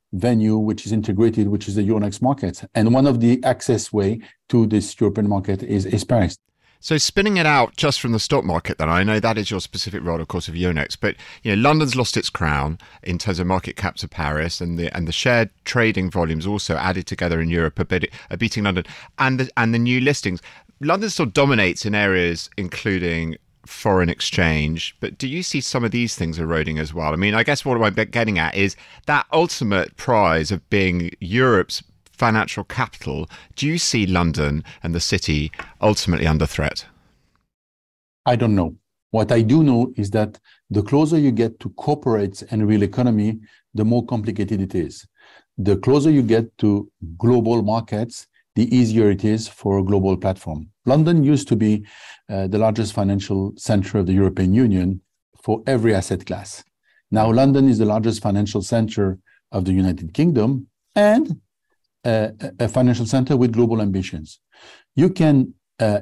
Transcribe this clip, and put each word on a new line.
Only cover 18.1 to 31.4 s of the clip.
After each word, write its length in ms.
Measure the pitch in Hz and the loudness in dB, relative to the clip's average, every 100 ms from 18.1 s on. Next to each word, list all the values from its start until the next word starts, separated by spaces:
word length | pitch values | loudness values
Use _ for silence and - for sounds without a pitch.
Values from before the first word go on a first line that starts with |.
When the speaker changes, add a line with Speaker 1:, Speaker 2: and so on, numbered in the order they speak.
| - - | -10 -12
Speaker 2:
are 60 | 87 | -6
beating 260 | 117 110 | -4 -2
London, 200 | 101 90 - - - - | -2 -4 -6 -12 -12 -4
and 200 | 131 131 | -2 -2
the, 120 | 131 - | -4 -2
and 180 | 113 117 | 0 2
the 40 | |
new 220 | 120 127 | 0 0
listings. 400 | 135 139 101 90 - - _ - | 0 -2 -4 -6 -10 -20 _ -6
London 320 | 147 190 214 | -2 -2 -2
still 160 | 175 131 | -2 -2
dominates 580 | - 139 117 92 85 104 | 2 4 4 2 0 -2
in 80 | |
areas 560 | 104 101 92 87 82 - - | 0 2 2 0 -2 -8 -10
including 800 | 90 - 107 92 87 82 82 - _ _ - | -8 -6 -4 -2 -2 -4 -6 -10 _ _ -20
foreign 420 | - 110 92 85 | -4 0 2 2
exchange, 880 | - - - 82 78 76 82 - - | -2 -4 0 2 2 -2 -4 -8 -10
but 180 | - - | -10 -8
do 80 | 131 | -8
you 160 | 165 | -6
see 180 | 180 143 | -6 -6
some 220 | - 131 | -4 -2
of 80 | 113 | -2
these 240 | 120 117 - | -2 -2 -4
things 240 | 82 82 | -6 -4
eroding 400 | 82 80 78 78 | -2 -2 -2 -4
as 160 | 76 80 | -6 -4
well? 180 | 76 | -4
I 20 | 80 | 0
mean, 200 | 104 110 | 0 0
I 80 | |
guess 200 | 117 143 | 0 -2
what 160 | 135 120 | -2 0
I'm 140 | 107 95 107 | 0 0 -2
getting 340 | 117 110 90 | -2 -2 -2
at 160 | 80 98 | -2 0
is 200 | 98 - - - - | -2 -4 -20 -12 -2
that 220 | 147 - | -2 0
ultimate 640 | 147 175 - 107 98 - - | 0 0 -2 -2 0 -2 -6
prize 520 | - 110 90 82 78 | 0 2 4 2 0
of 180 | 95 - | -6 -2
being 400 | 104 92 87 85 - | 0 0 0 -4 -8
Europe's 640 | 87 117 | -4 2